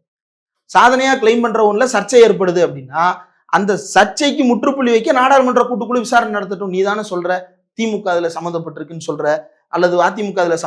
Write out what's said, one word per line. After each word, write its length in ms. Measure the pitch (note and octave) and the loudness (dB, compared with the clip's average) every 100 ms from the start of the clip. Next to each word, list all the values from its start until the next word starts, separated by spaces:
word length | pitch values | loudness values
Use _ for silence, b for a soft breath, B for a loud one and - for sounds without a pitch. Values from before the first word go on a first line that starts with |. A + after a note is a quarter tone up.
| _ _ _ _ _ _ _ | _ _ _ _ _ _ _
சாதனையா 580 | F#3 A#3 B3+ C4 C4 | 2 4 4 0 2
கிளைம் 180 | A3 A#3+ | 2 2
பண்ற 320 | A#3 A3 G#3+ | 0 0 0
ஒண்ணுல 120 | G3+ B3+ | 2 0
சர்ச்சை 360 | A3+ G3+ B3 A3 | -2 2 6 6
ஏற்படுது 400 | F3+ F#3 F3 D#3 | 4 0 0 0
அப்படின்னா, 460 | C#3+ C3 D3+ F3 F#3 B B _ | -2 -8 -2 -2 -2 B B _
அந்த 340 | E3+ G3+ F#3+ - | 0 0 -2 0
சர்ச்சைக்கு 500 | F#3+ G3 - C#4+ D4 | 2 2 0 -2 0
முற்றுப்புள்ளி 480 | B3 A#3 C#4+ C4+ B3 | 0 2 0 0 0
வைக்க 200 | A3+ A3+ | 2 2
நாடாளுமன்ற 520 | C4 C4 C#4 B3+ A#3+ | 2 4 4 4 0
கூட்டுக்குழு 360 | A#3+ A#3+ G#3+ B3 | 0 -4 -4 -4
விசாரணை 420 | G#3+ A#3+ A3 G#3 | 0 0 0 -6
நடத்தட்டும். 280 | F#3 F#3+ G3 | -8 -8 -6
நீ 120 | F#3 | -2
தானே 200 | G3 G#3+ | -2 -2
சொல்ற 400 | G#3 F3+ F3+ F3+ F3+ _ _ | -6 -6 -4 -4 -6 _ _
தி 180 | - A3+ | -6 -4
மு 100 | G#3 | -4
க 100 | F#3+ | -2
அதுல 160 | F3 E3+ | -2 -2
சம்மந்தப்பட்டிருக்குன்னு 720 | E3 E3+ E3+ D#3+ D3+ D3+ E3 E3 | -6 -8 -8 -10 -14 -14 -12 -10
சொல்ற, 320 | D3+ D3+ D#3 b b b | -4 -2 -2 b b b
அல்லது 340 | E3+ F3 F3 | 0 2 2
அ 100 | F3 | 0
தி 120 | G3 | 0
மு 80 | G3+ | -6
க 100 | F#3+ | -2
அதுல 160 | F3 E3 | -2 -2